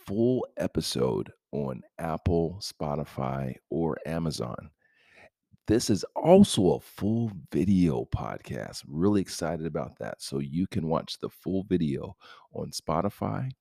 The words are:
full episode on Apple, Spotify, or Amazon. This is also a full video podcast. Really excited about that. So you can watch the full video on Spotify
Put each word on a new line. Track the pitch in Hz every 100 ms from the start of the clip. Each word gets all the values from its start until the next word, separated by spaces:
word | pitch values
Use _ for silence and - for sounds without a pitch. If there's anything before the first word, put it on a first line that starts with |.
| -
full | 98 120 127 - -
episode | 92 - - - 62 50 - - _
on | 71 67 64 - -
Apple, | 82 80 87 85 82 95
Spotify, | - - 78 73 71 - 65 67 65 - _
or | 80 82 - -
Amazon. | 82 82 - 60 50 - _ _ _ _ - - _ _ _ -
This | 113 -
is | 95 - -
also | 160 190 202 - 90 62
a |
full | - - 98 113 113 95 65
video | 76 90 95 87 60 60
podcast. | - 53 50 - 62 50 - -
Really | 76 98 104
excited | 85 - 82 82 80
about | 76 64 -
that. | 57 -
So | - 69
you | 71 80 95
can | 95 80
watch | 78 - -
the | -
full | - - 95
video | 95 90 76 67 - - - - _
on | - 73
Spotify | - - 80 101 - - - 131 -